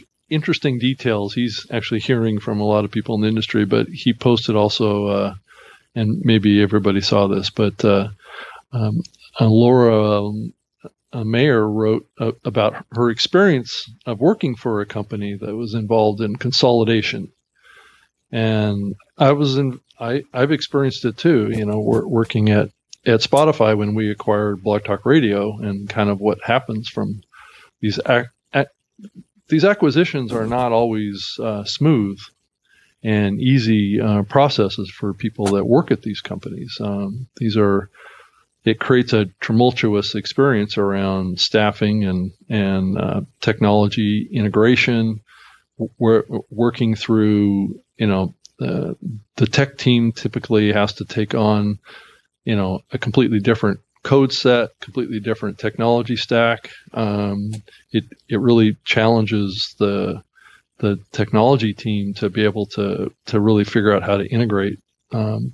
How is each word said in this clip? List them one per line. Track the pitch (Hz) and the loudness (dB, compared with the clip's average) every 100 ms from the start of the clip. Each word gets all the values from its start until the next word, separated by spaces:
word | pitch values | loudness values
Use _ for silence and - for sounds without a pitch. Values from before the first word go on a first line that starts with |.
| - _ - | -12 _ -6
interesting | 156 156 156 151 123 | -4 -2 -2 -2 -2
details. | 123 131 123 107 101 | -2 -2 -2 -2 -2
He's | 123 120 107 - | -4 -4 -6 -8
actually | 120 110 110 | -8 -4 -6
hearing | - 123 113 107 | -2 0 0 -2
from | - 104 | -4 -2
a | 104 | 0
lot | 107 104 | 0 0
of | |
people | 110 104 110 | -4 -4 -2
in | |
the | 107 | 0
industry, | 110 107 110 101 | 0 -2 0 2
but | 113 110 | 2 0
he | - 127 | -4 -2
posted | 120 127 117 - 107 | 0 2 2 2 2
also, | 104 - 110 104 101 | 2 2 -2 0 -2
uh, | 101 101 95 _ - - - _ | -2 -4 -8 _ -20 -20 -20 _
and | - 107 113 | -4 -2 0
maybe | 117 110 104 104 | 2 4 6 4
everybody | 101 107 101 98 | 4 2 2 0
saw | 95 104 101 | 2 2 2
this, | 101 95 | 0 -4
but, | - 104 - | -2 -2 0
uh, | 110 101 107 101 - - - - _ | 2 2 0 -8 -20 -20 -18 -20 _
um, | 123 110 107 - _ - - | -4 -2 -2 -6 _ -12 0
uh, | 113 | 4
Laura, | 110 120 127 120 110 107 104 104 | 6 6 6 6 4 2 0 -2
um, | 107 113 - _ _ - _ _ | -6 -10 -14 _ _ -20 _ _
uh, | 127 | -8
Mayer | 110 117 147 120 107 | -2 0 2 2 2
wrote, | 107 110 110 - - | 0 0 -2 -4 -6
uh, | 113 - | -6 -6
about | - 113 107 - - | -4 0 0 -2 -10
her | 113 120 | -2 -2
experience | 113 - 180 202 139 113 - - 113 - | 0 0 2 4 2 -2 -10 -12 -14 -10
of | 107 | 0
working | 147 220 156 | 0 2 -2
for | 110 123 107 | -4 -4 -4
a | 101 | -4
company | 107 104 107 101 | -8 -8 -8 -8
that | 101 113 110 | -8 -8 -8
was | 117 | -6
involved | 113 104 113 107 104 | -6 0 2 4 2
in | 110 104 | -4 -4
consolidation. | 123 127 131 120 113 113 - 110 92 _ _ _ _ - _ _ _ _ - | -4 2 4 4 4 2 0 -6 -10 _ _ _ _ -20 _ _ _ _ -8
And | 117 110 107 104 101 101 98 _ - | -2 0 2 0 -2 -6 -8 _ 0
I | 139 | 2
was | 147 147 131 | 4 2 0
in, | 139 123 _ - | -2 -4 _ -10
I, | 117 135 - | -6 -6 -6
I've | 127 139 | -2 0
experienced | 151 - 143 135 - | 0 -2 -2 -2 -2
it | 123 110 | -6 -2
too, | 170 143 107 | 2 2 2
you | 110 104 | -2 -2
know, | 107 | -2
wor-, | 107 113 113 | 0 0 0
working | 120 113 113 107 | 0 0 2 2
at, | 104 107 _ _ - - | 2 0 _ _ -6 0
at | 113 | 2
Spotify | - 139 156 147 110 107 | 4 2 4 4 2 2
when | 104 | 0
we | 107 107 | -2 -2
acquired | 104 - 104 107 98 | -4 -2 0 0 -2
Blog | 107 104 | -2 -2
Talk | 104 101 | -2 -4
Radio | 117 156 120 101 104 107 | 4 4 4 0 -2 -4
and | 107 98 101 | -6 -6 -6
kind | - 104 | -2 0
of | 98 | 0
what | 104 101 | 0 -2
happens | - 120 - 110 117 | 0 0 0 -8 -8
from | - 104 104 - - - - _ - | -6 -6 -8 -14 -20 -20 -20 _ -6
these | 107 98 - | -4 -4 0
ac-, | 120 120 _ _ | 0 0 _ _
ac-, | 139 139 _ _ _ - - - _ - | -2 -2 _ _ _ -20 -20 -20 _ -2
these | 156 | 2
acquisitions | 185 202 156 135 175 147 120 | 2 2 2 2 0 -2 -6
are | 117 110 | -4 -4
not | 120 123 | -2 0
always, | 117 117 107 104 98 - - | 2 0 -2 -6 -8 -12 -8
uh, | 117 104 | -6 -6
smooth | 101 - 147 139 101 98 - _ _ _ _ _ _ _ | -6 -2 2 2 0 -6 -16 _ _ _ _ _ _ _
and | 110 107 101 101 | -2 0 0 0
easy, | 127 135 110 107 101 104 | 2 2 2 2 2 0
uh, | 110 104 | 0 0
processes | 101 135 139 139 101 - 95 | 0 2 2 2 -2 -2 -12
for | - 104 | -8 -8
people | 95 113 - 101 | -6 -8 -4 -2
that | 98 | 0
work | 107 127 170 | 2 2 2
at | 123 | -2
these | 113 101 | -4 -10
companies. | - 95 - 110 117 - | -10 -12 -12 -12 -12 -10
Um, | 107 101 98 110 127 - | -6 -6 -6 -10 -14 -6
these | 117 107 | -2 2
are, | 101 98 95 _ - - _ _ _ _ | 2 2 -2 _ -20 -20 _ _ _ _
it | - 110 | -2 -2
creates | - 127 120 | 2 2 4
a | 110 98 - | 0 0 -4
tumultuous | - 113 123 123 113 104 101 | -2 2 2 2 0 0 -2
experience | 107 - - 139 117 104 - | -6 -6 0 2 2 -2 -2
around | 101 98 98 95 92 90 | -2 0 -2 -2 -4 -4
staffing | - 110 107 - 107 107 | -2 2 0 0 -2 0
and, | 98 92 92 - - | -2 -2 -4 -10 -6
and, | 110 98 95 95 95 | -2 0 0 -2 -2
uh, | 95 98 - - | -2 -4 -6 -6
technology | - 107 104 104 104 107 104 104 - | -4 0 2 4 2 0 -2 -2 -4
integration, | - 104 101 113 127 - 117 113 107 _ - - _ _ - | -4 -2 2 4 4 2 0 -2 -4 _ -20 -20 _ _ -10
w-, | 110 - | -10 0
wor-, | 117 113 - 107 - | 4 4 2 -8 -8
working | 104 117 120 113 | -2 0 0 -2
through, | 107 - 110 107 104 104 98 98 - _ - | -2 0 2 4 4 2 2 -2 -6 _ -4
you | 107 | 0
know, | 95 92 - _ - | 0 -2 -6 _ -10
uh, | 131 180 - - - 110 _ - | -6 -4 -6 -8 -10 -12 _ -2
the | 113 | 0
tech | - 139 - | 2 0 0
team | - 120 117 | 2 2 2
typically | - 120 123 - 110 104 | -2 -6 -6 0 2 4
has | 104 104 | 2 0
to | - 101 | -4 -8
take | - 107 | -6 -4
on, | 117 107 107 104 101 - - - _ _ _ | 0 2 2 0 -4 -10 -20 -20 _ _ _
you | - | -4
know, | 107 95 95 _ | -2 -2 -4 _
a | 123 | -8
completely | - 120 120 110 | -2 2 2 2
different | 101 113 107 98 _ _ | 0 0 0 -4 _ _
code | - 139 135 | 2 2 2
set, | - 131 123 113 - | 2 2 2 0 -8
completely | - 117 120 110 | -12 -8 -6 -6
different | 107 107 104 98 | -4 -4 -6 -6
technology | 107 - 113 120 120 117 | -8 -2 0 2 0 -4
stack. | - 120 117 113 - - - | 0 2 2 0 -6 -20 -14
Um, | - 110 104 104 101 104 110 - _ _ | -6 -4 -2 -2 -4 -6 -10 -14 _ _
it, | 117 - - - | -4 -4 -14 -6
it | 113 | -2
really | 123 117 110 - | 4 4 4 2
challenges | - - 110 113 104 107 98 101 - - | -2 0 2 2 0 -2 -2 -6 -10 -2
the, | 101 101 98 87 - _ - _ _ - | -2 -2 -4 -8 -14 _ -20 _ _ -4
the | 107 98 - | -2 -2 -6
technology | - 104 107 117 135 110 | -6 0 4 4 4 0
team | 101 110 104 101 | -4 -4 -4 -4
to | 98 104 | -4 -4
be | 92 | 0
able | 107 104 101 | 0 0 -6
to, | - 101 98 - - - | -6 -6 -4 -8 -10 -4
to | 110 | 0
really | 104 107 | 4 4
figure | 101 117 104 | 2 2 2
out | 98 | 2
how | 92 101 | 2 -2
to | 98 | 0
integrate, | 117 117 101 98 - _ _ _ | -2 0 0 -2 -6 _ _ _
um, | 117 107 110 123 | -4 -4 -4 -6